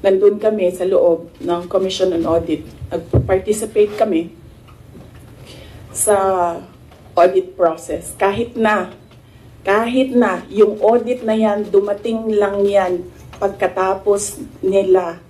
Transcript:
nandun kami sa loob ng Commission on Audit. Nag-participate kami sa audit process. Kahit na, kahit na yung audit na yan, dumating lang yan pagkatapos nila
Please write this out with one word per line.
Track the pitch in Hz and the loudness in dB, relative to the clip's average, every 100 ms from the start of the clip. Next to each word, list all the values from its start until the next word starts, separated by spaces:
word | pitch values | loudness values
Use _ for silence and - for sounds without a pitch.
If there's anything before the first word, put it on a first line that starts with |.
nandun | 202 190 208 208 | 2 4 4 2
kami | 220 214 180 180 | -2 0 -2 -2
sa | |
loob | 185 180 175 165 - - | 0 2 4 2 -4 -10
ng | 175 175 180 | -6 -4 -2
Commission | 190 190 - 185 | -2 -2 -2 -2
on | 170 160 | 0 0
Audit. | 165 160 151 - - - | -2 -2 -6 -8 -18 -10
Nag-participate | 170 - 160 - 190 190 214 220 214 208 - | -10 -2 -2 0 -2 0 -4 -2 0 0 0
kami | 220 165 170 - - - - - - - - - - - - - - - - - | 0 0 -4 -14 -20 -20 -20 -20 -20 -20 -20 -20 -20 -20 -20 -20 -20 -20 -16 -6
sa | - 202 190 185 175 165 - - - - - - | 0 2 2 0 -2 -4 -12 -20 -20 -20 -6 4
audit | 180 190 180 - | 4 4 -2 0
process. | 170 160 - 156 - - | 0 0 -8 -10 -10 -2
Kahit | 196 202 240 240 | -2 -2 -6 -2
na, | 220 214 180 - - - - - - - | 0 0 -4 -12 -20 -20 -20 -20 -20 -10
kahit | - 208 233 254 262 | -2 0 0 0 2
na | 240 220 180 - | 2 2 -2 -6
yung | 196 208 - | 2 2 4
audit | 214 240 220 - | 2 2 0 -4
na | 220 | -2
yan, | 220 220 208 196 | 0 2 0 2
dumating | 196 202 202 233 226 226 214 | 2 2 -4 -4 -4 -2 0
lang | 202 202 202 | 0 0 2
yan | 202 185 175 - - - - | 2 2 -4 -8 -18 -20 -6
pagkatapos | 202 196 185 190 190 190 208 202 - - - - | -6 -2 -4 -2 -2 -2 0 0 -2 -10 -16 -6
nila | 190 196 190 185 175 170 - | 0 0 4 2 2 -10 -16